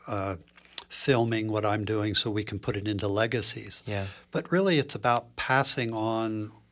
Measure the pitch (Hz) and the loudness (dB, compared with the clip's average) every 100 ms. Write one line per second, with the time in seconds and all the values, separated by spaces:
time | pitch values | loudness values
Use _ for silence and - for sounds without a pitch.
0 | - 107 98 90 - - - - - - | -8 -4 -4 -6 -12 -20 -14 -10 -10 -2
1 | - 127 113 113 110 107 104 107 101 107 | 2 4 4 2 0 0 2 0 0 0
2 | 104 101 117 104 104 101 - 104 98 104 | 0 0 0 -2 -4 -4 -4 -4 -2 -2
3 | 104 101 113 120 98 - 104 - - 104 | 0 0 0 0 -2 -2 -6 -10 -6 -6
4 | 95 - - - - 175 190 160 131 - | -6 -10 -6 -6 0 2 4 2 2 0
5 | 123 120 - - - 135 139 - 117 113 | 2 2 0 -6 0 4 4 2 0 -2
6 | 110 113 113 110 107 - _ | 0 0 -2 -4 -8 -12 _